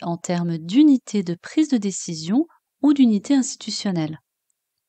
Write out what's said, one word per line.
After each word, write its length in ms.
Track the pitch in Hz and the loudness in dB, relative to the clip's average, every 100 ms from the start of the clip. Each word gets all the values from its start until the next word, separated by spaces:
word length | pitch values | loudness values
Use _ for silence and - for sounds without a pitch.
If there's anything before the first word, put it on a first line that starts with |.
en 140 | 175 170 | -8 -8
termes 400 | - 175 170 165 | -4 -4 -4 -6
d'unité 640 | 165 240 302 262 - 208 | 0 4 6 4 0 -4
de 120 | 175 170 | -4 -8
prise 280 | - - 302 | -4 -2 0
de 80 | 247 | 0
décision 680 | 202 180 - 160 160 240 330 _ _ _ | -2 -6 -10 -8 -2 -2 -2 _ _ _
ou 100 | 285 | 2
d'unité 400 | 285 240 208 - | 4 4 2 0
institutionnelle. 880 | 277 247 - - - 202 175 156 160 _ _ _ _ _ _ | 0 0 -8 -10 -6 -4 -2 -4 -8 _ _ _ _ _ _